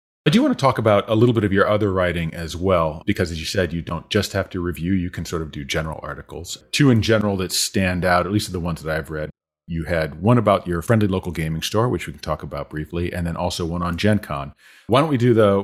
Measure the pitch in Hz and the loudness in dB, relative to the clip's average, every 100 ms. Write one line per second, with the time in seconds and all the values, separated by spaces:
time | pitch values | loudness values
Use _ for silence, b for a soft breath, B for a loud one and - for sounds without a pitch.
0 | _ _ 156 208 294 - 135 - 110 101 | _ _ 2 4 2 2 0 2 4 4
1 | - 110 123 113 104 98 90 104 104 92 | 4 4 4 4 2 4 4 2 2 2
2 | 90 85 80 85 80 85 95 87 80 80 | 0 0 -4 -6 -8 -2 2 2 2 -2
3 | - 98 85 82 78 98 87 85 80 82 | -2 -2 -2 -4 -6 -2 -2 -4 -6 -8
4 | - 104 - 98 87 92 87 85 85 95 | -2 -2 0 -2 -4 -4 -4 -4 -2 0
5 | 87 - 80 85 78 73 69 82 78 73 | -2 -6 -6 -6 -6 -10 -6 -4 -4 -8
6 | 73 71 - 73 87 - _ - 139 113 | -12 -14 -14 -14 -12 -14 _ 2 4 4
7 | 104 110 104 95 90 - - 104 92 90 | 4 2 2 -2 -2 -2 -2 0 0 0
8 | 90 87 87 104 95 90 85 78 76 78 | 2 2 2 -2 -2 -4 -4 -4 -4 -6
9 | 78 78 76 - _ _ - 82 78 85 | -6 -8 -8 -12 _ _ -8 -6 -2 -2
10 | 78 78 101 123 104 95 87 85 - 113 | -2 0 4 4 4 2 2 -4 2 2
11 | 104 92 90 82 80 80 - 104 123 87 | 2 0 -4 -4 -4 -4 -2 -2 0 -2
12 | - 71 - 76 71 73 71 76 78 85 | -6 -10 -6 -6 -6 -10 -10 -10 -8 -4
13 | 87 90 85 82 90 - 82 87 87 85 | -4 -4 -4 -4 -4 -4 -6 -4 -4 0
14 | 104 104 - 71 71 - b b b 120 | 2 2 0 -8 -10 -14 b b b 2
15 | 160 127 123 110 104 98 | 2 2 4 6 6 4